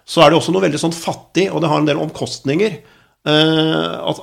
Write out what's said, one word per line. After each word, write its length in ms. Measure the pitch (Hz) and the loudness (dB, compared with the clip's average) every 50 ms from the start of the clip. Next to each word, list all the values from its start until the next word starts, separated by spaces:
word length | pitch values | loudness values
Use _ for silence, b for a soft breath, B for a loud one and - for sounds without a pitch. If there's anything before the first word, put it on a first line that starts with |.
| B | B
så 180 | B - - 156 | B 2 4 6
er 60 | 147 | 6
det 80 | 165 180 | 6 4
også 120 | - - 175 | 2 0 0
noe 100 | 185 190 | 0 0
veldig 180 | 170 143 151 | 0 0 -2
sånn 140 | - 160 165 | -4 -4 -4
fattig, 560 | - - - 147 - - _ - 165 190 196 - | -6 -6 -8 -8 -8 -10 _ -2 -2 -2 0 -2
og 80 | 160 | -2
det 80 | 170 156 | -2 0
har 100 | 151 151 | 0 0
en 60 | 151 | 0
del 120 | 151 143 160 | 0 0 -2
omkostninger, 800 | 160 156 - - - - - - - 139 143 170 208 214 160 - b b b b b b b b - | -4 -6 -6 -8 -8 -8 -8 -6 -4 -2 0 0 0 -2 -4 -6 b b b b b b b b -2
eh, 800 | 147 151 151 156 160 160 160 160 160 160 160 165 170 170 - - - | 0 2 2 4 2 2 2 0 0 0 -2 -2 -4 -6 -6 -4 -6
at, 100 | - - | -6 -4